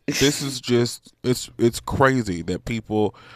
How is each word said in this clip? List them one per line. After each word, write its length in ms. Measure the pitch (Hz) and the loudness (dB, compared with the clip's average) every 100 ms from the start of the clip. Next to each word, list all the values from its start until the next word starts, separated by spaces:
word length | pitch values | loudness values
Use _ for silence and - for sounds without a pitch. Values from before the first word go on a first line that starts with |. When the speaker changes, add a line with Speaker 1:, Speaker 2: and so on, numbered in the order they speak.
| - | -6
Speaker 1:
this 340 | 143 139 147 | 0 2 0
is 180 | 139 123 | -4 -6
Speaker 2:
<laughs> 0 | |
Speaker 1:
just, 520 | - 120 120 - - _ | 0 2 2 -4 -16 _
it's, 240 | 123 123 - - | -2 -2 -4 0
it's 200 | 117 - | 0 0
crazy 600 | - - 135 131 104 87 | -4 2 4 4 0 -4
that 240 | 82 90 - | -4 -6 -4
people, 480 | 113 107 107 104 - - | -6 -2 0 0 -2 -20